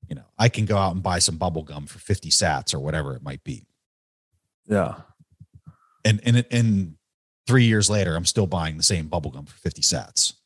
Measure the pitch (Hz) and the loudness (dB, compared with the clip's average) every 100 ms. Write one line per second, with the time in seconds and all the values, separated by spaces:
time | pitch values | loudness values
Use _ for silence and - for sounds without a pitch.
0 | - 135 - _ 117 - 107 104 95 90 | -12 -14 -14 _ 2 2 0 2 2 0
1 | 95 90 - 80 90 80 78 73 73 - | -2 0 0 0 -4 -4 -8 -12 -14 -16
2 | - 101 80 - 85 71 - 73 69 78 | -4 -4 0 2 2 0 -2 -6 -2 -4
3 | 69 64 67 67 - 64 - _ _ _ | -4 -8 -10 -12 -12 -12 -14 _ _ _
4 | _ _ _ _ _ _ _ 104 82 - | _ _ _ _ _ _ _ 0 0 -6
5 | - _ _ _ - - - - _ _ | -18 _ _ _ -20 -20 -20 -20 _ _
6 | 110 104 117 120 120 120 113 101 90 78 | 0 2 4 2 2 0 2 2 0 -8
7 | _ _ _ _ - 127 117 110 101 104 | _ _ _ _ 2 6 6 4 2 2
8 | 90 80 87 - 95 90 80 78 - 92 | 0 0 -2 0 0 0 -4 -2 -2 -2
9 | 78 85 69 65 71 - 87 - - 73 | -2 -4 -6 -10 -16 -8 -8 -2 -2 -2
10 | - - - - | -4 -2 -2 -4